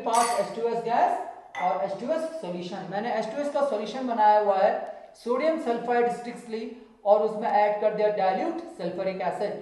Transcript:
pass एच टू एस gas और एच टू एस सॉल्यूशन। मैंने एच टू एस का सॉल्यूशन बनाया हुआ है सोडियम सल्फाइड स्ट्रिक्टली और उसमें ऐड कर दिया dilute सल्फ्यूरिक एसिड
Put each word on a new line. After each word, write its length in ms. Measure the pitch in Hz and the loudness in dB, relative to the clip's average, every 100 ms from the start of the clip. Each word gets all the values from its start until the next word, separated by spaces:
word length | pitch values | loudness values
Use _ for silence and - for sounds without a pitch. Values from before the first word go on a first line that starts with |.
| 233 | 0
pass 320 | 233 240 220 | 2 2 0
एच 140 | - 226 | -2 -2
टू 100 | 233 | -2
एस 160 | 214 | -2
gas 800 | 226 240 - - - - - - | 0 2 2 0 -6 -12 -14 -4
और 220 | 240 - | -2 0
एच 140 | - 196 | -4 -4
टू 120 | 247 | -2
एस 120 | 330 320 - | -2 -4 -8
सॉल्यूशन। 460 | 175 180 175 190 165 | -8 -8 -8 -10 -6
मैंने 240 | 202 233 220 | -4 -2 -2
एच 120 | 220 | -2
टू 60 | 277 | -4
एस 100 | 285 | -2
का 100 | 285 277 | 0 0
सॉल्यूशन 360 | 214 220 254 254 | 0 -4 -6 -4
बनाया 300 | 220 214 214 | 4 6 6
हुआ 180 | 202 190 | 4 4
है 140 | 190 - - - - - | 4 2 -4 -12 -18 -12
सोडियम 400 | 233 254 311 320 | -2 0 2 0
सल्फाइड 460 | 233 233 247 240 240 | 0 -2 0 2 2
स्ट्रिक्टली 520 | 233 240 240 226 220 247 - - - | 0 -8 -12 -8 -8 -8 -12 -18 -4
और 180 | 202 214 | 4 4
उसमें 260 | 214 214 226 | 4 0 0
ऐड 320 | 202 208 208 | 4 4 2
कर 140 | 214 | 0
दिया 140 | 214 214 196 | 2 2 2
dilute 440 | 190 233 330 - - - | 2 2 -2 -4 -10 -8
सल्फ्यूरिक 420 | 175 175 190 185 | -6 -4 -4 -2
एसिड 300 | 143 - 202 143 | -4 -2 -4 -6